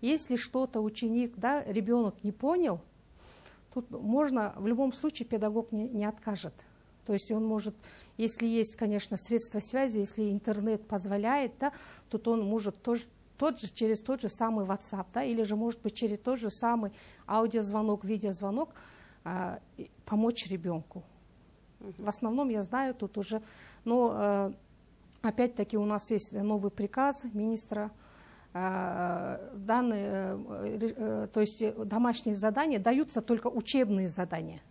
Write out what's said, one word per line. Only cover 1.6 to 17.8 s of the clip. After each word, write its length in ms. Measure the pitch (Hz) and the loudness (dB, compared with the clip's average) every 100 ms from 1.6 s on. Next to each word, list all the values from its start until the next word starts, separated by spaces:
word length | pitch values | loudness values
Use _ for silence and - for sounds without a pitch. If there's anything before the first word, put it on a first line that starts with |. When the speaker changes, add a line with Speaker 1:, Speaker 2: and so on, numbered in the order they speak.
Speaker 1:
ребёнок 580 | - 202 202 240 220 - | 0 -2 2 4 2 0
не 100 | 208 | -6
понял, 480 | 202 269 349 330 175 - - - - - - - - - | -2 0 2 2 0 -6 -20 -20 -20 -20 -20 -20 -20 -10
тут 180 | - 240 | -8 -8
можно, 640 | - 208 247 294 254 208 - | -6 0 2 4 2 0 -2
в 80 | 196 | 0
любом 260 | 233 269 | 2 2
случае 340 | 247 302 - 233 | 0 -4 -4 -4
педагог 460 | 226 214 214 226 | 0 0 0 -2
не, 160 | 214 226 | -4 -2
не 160 | 233 | -2
откажет. 480 | 208 220 - 202 160 - - - - - - | -2 -4 -6 -6 -8 -14 -20 -20 -20 -20 -2
То 60 | |
есть 160 | 202 - | -2 0
он 140 | 220 220 | 0 2
может, 280 | 214 214 208 - - - - | 0 -2 -8 -18 -20 -20 -2
если 280 | 226 - 233 | -2 2 2
есть, 300 | 226 220 - | 2 2 0
конечно, 400 | 220 208 - 190 | 0 0 -2 -6
средства 440 | - 233 233 208 | 0 0 0 -4
связи, 380 | - 254 269 214 | -2 0 2 2
если 300 | 202 - 214 | -2 0 0
интернет 560 | 202 202 208 208 214 214 | 0 0 0 0 -2 -2
позволяет, 680 | 208 185 202 214 277 262 - | -4 0 0 2 2 0 -2
да, 140 | 277 - - - - | -2 -2 -20 -20 -6
тут 180 | 214 233 | -4 0
он 140 | 226 | 2
может 380 | 202 220 202 - | 2 0 -2 -4
тоже, 220 | - 233 - - - - | -2 -2 -2 -20 -20 0
тот 200 | 294 240 | 0 0
же, 80 | - | -8
через 340 | - 220 214 | 0 2 2
тот 180 | 220 262 | 0 -2
же 80 | 214 | -2
самый 380 | - 226 220 190 | 0 0 2 0
WhatsApp, 400 | 196 - 196 185 | -2 -2 -6 -4
да, 100 | - | -2
или 180 | 269 233 | 0 0
же, 140 | 214 208 | 0 0
может 240 | 226 233 | 0 -2
быть, 140 | 220 | -4
через 240 | 208 226 208 | -2 -2 -2
тот 200 | 247 254 | -2 -2
же 120 | 226 | -2
самый 420 | - 233 233 208 - - - - | -2 0 2 0 -6 -20 -20 -2
аудиозвонок, 800 | 214 226 226 202 214 | 2 2 2 0 0